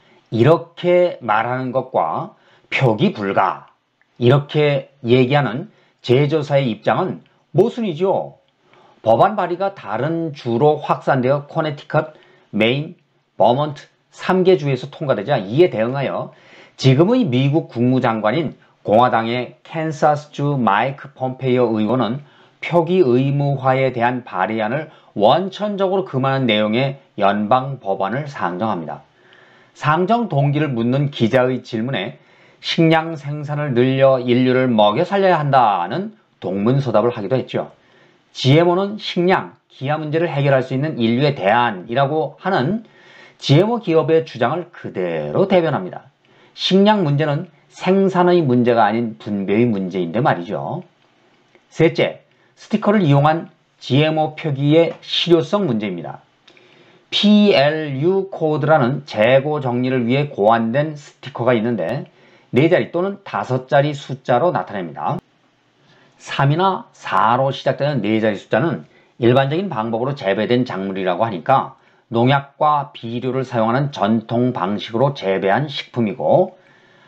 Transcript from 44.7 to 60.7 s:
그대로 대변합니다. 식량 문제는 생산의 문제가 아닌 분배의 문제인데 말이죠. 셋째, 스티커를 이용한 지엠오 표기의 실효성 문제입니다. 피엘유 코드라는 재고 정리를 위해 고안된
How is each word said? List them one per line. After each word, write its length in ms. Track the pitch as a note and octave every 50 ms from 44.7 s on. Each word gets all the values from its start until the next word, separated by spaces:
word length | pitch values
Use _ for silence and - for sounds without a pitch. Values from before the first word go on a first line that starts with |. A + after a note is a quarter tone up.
그대로 760 | _ - - G#2+ E2+ G2 F2+ F2 E2 D#2 D2 D2 D2+ C#3 F#3+
대변합니다. 580 | - - F3+ E3 D#3 C#3 G#2+ F#2 F2 - - - - _ _ _ _ _ _ _ _ _
식량 480 | - - - F3+ F#3+ G3 G#3 A3 G#3 F#3
문제는 480 | D3 C#3+ C#3+ D#3 D3+ C#3+ D#3 F#3 - _ _ _ _
생산의 760 | _ - - F3+ F#3+ G3 G3 F#3+ - F3+ F3 F3 F3 F3 E3
문제가 420 | C3 B2 B2 A#2+ A#2+ A#2+ A#2 G#2+
아닌 340 | G2+ G#2+ A#2 A#2+ A2 G#2+ -
분배의 480 | - A2+ G#2 G2+ G2 F#2 G2 A2 A#2+
문제인데 540 | B2 G#2+ G2 F#2+ F2+ F2 F#2+ F2+ E2 E2 A2
말이죠. 640 | C#3+ D3+ A2+ F2 F2 G2 F#2+ C#2+ C#2 F2 B2 F3 - _ _ _ _ _ _ _ _ _ _ _ _ _ _ _ _ _
셋째, 540 | _ - - - C#3+ - A#2+ E2+ D#2 - _ _ _ _ _ _ _
스티커를 480 | _ - - - G#3+ - G#3 G#3 A3 F#3
이용한 480 | C#3+ C#3+ C#3+ C#3+ D3+ D#3+ E3 - - _ _ _ _ _ _
지엠오 560 | - - B2+ C#3 D3+ D#3 D#3+ D#3 D#3 D3+ D3+
표기의 580 | - - D#3+ C#3 C3 C#3+ D3 D3+ E3 E3 E3 - -
실효성 680 | - - - - - E3+ E3+ E3 D3+ - - G#3 G3
문제입니다. 540 | D#3 A2+ G#2+ G#2 G2+ F2+ E2+ D2+ C#2 C#2 - _ _ _ _ _ _ _ _ _ _ _ _ _ _ _ _ _ -
피엘유 1160 | - - - G#3 G#3+ G#3 G#3 G3+ F#3+ C3 C#3 D3 D#3 D#3 D#3 D3+ C#3 C3 D3+ F3 F#3+ G3 F#3+ F#3+
코드라는 720 | - - D#3+ D#3 D3+ C#3+ C3+ C#3+ D#3+ D3+ B2+ A#2+ - - -
재고 540 | - - G#2+ G#2+ A#2+ C3 C3+ C3 D3+ D3+ D3+
정리를 460 | C3+ B2 A#2+ B2 B2+ B2+ C3 C3 A#2
위해 220 | A2+ B2+ C#3 D3 D3
고안된 640 | - - G2 G#2+ A#2 A#2 A2+ A2+